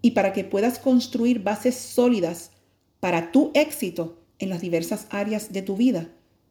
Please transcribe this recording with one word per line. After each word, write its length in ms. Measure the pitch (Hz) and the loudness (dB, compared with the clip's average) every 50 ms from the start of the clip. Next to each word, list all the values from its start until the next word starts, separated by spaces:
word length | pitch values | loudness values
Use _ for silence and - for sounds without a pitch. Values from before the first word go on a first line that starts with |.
| - | 4
y 80 | 233 | 4
para 220 | 220 233 190 190 190 | 4 4 0 2 0
que 100 | 202 185 | -2 -6
puedas 340 | - - 196 208 247 247 - | -2 0 0 2 0 0 0
construir 640 | - 269 254 247 240 - - 247 233 240 247 233 | 0 4 4 4 2 0 -4 0 2 2 2 2
bases 320 | 190 202 214 214 - 254 247 | 0 -4 -4 0 0 0 0
sólidas 760 | - - - - - 240 247 247 208 175 - 226 - - - _ _ _ _ _ _ _ _ _ _ | 0 -8 -4 0 2 4 4 4 2 0 -4 -6 -10 -14 -20 _ _ _ _ _ _ _ _ _ _
para 320 | - 185 175 165 165 170 | -2 0 0 0 -2 2
tu 180 | - 262 302 - - | 4 4 4 4 4
éxito 640 | 277 302 302 - - - 185 170 - 165 - - _ _ _ _ _ | 2 2 2 0 -6 -6 -6 -4 -6 -6 -6 -8 _ _ _ _ _
en 120 | - 190 | -6 -6
las 120 | 190 170 | -6 -6
diversas 460 | 185 180 170 165 165 170 - 208 - - | -4 -2 -2 -2 0 -2 -6 -6 -6 -8
áreas 420 | - 202 208 214 214 214 214 - | -6 -4 -4 -2 -4 -4 -6 -6
de 120 | 180 190 190 | -8 -8 -6
tu 120 | 190 196 | -4 -2
vida, 360 | 190 240 254 233 170 165 165 - _ _ _ _ _ _ _ | 2 2 2 2 0 -4 -8 -14 _ _ _ _ _ _ _